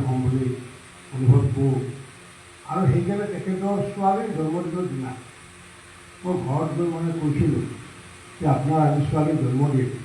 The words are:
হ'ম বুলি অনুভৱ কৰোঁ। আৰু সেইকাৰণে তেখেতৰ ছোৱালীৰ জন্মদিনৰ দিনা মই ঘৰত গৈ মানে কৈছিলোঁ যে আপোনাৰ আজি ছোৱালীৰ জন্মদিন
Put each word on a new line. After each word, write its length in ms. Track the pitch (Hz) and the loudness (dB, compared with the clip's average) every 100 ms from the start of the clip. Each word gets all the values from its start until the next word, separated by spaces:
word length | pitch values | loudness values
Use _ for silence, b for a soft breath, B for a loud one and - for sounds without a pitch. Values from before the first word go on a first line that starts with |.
| 131 | 0
হ'ম 140 | 127 | 0
বুলি 220 | 127 131 127 123 - - - - - | 0 0 0 -4 -10 -18 -20 -20 -10
অনুভৱ 300 | 127 127 131 - 139 | 0 4 6 4 2
কৰোঁ। 240 | 135 123 - - - - - - - - - | 2 0 -2 -8 -16 -20 -20 -20 -20 -18 -6
আৰু 120 | 185 190 | 0 4
সেইকাৰণে 340 | 175 180 202 208 | 4 2 -2 -4
তেখেতৰ 440 | 180 190 185 196 196 202 | -4 -4 -2 0 0 -2
ছোৱালীৰ 380 | 196 196 196 - 151 | 0 2 2 0 -2
জন্মদিনৰ 480 | 156 170 165 175 156 | -2 -2 -4 -4 -4
দিনা 200 | 135 127 120 - - - - - - - - - - | -4 -6 -10 -16 -20 -20 -20 -20 -20 -20 -20 -20 -10
মই 140 | 185 180 120 | -4 -4 0
ঘৰত 240 | 147 165 - | 0 0 0
গৈ 100 | 170 | -2
মানে 180 | 165 165 165 | -2 -2 -2
কৈছিলোঁ 420 | 151 127 - - - - - - - - - - | 0 2 2 2 -2 -8 -16 -20 -20 -20 -20 -2
যে 100 | 151 | 2
আপোনাৰ 260 | 131 139 156 143 | 2 2 4 4
আজি 160 | 143 - | 4 2
ছোৱালীৰ 300 | 156 151 151 | 2 2 2
জন্মদিন 460 | 127 127 143 131 120 - | 2 2 2 2 0 -4